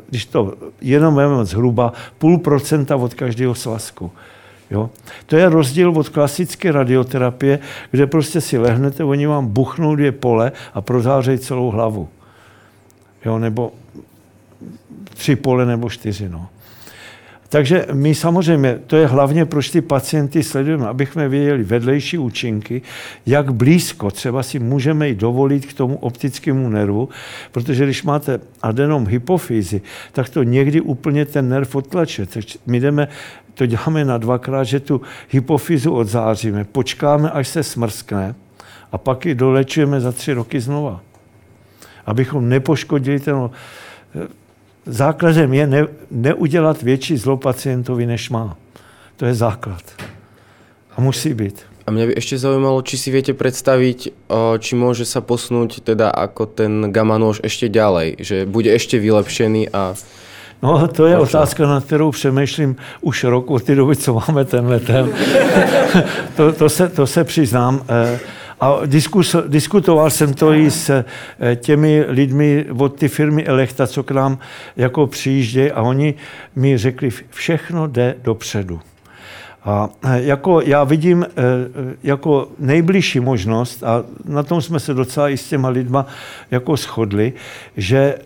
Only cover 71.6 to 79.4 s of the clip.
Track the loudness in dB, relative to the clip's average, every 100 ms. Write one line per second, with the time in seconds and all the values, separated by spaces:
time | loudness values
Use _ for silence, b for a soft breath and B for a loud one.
71.6 | 2 4 6 4 2 2 2 2 4 2
72.6 | 0 0 -2 0 -2 0 0 0 2 0
73.6 | 0 0 -2 -2 -2 0 0 -2 B B
74.6 | B -2 0 2 0 0 -2 0 0 2
75.6 | 0 2 0 2 0 -2 B B B 0
76.6 | 2 2 0 -2 -6 -6 -14 -8 -4 -4
77.6 | -4 -4 -2 0 0 -2 -4 -4 -4 -6
78.6 | -6 -8 -12 _ B B B B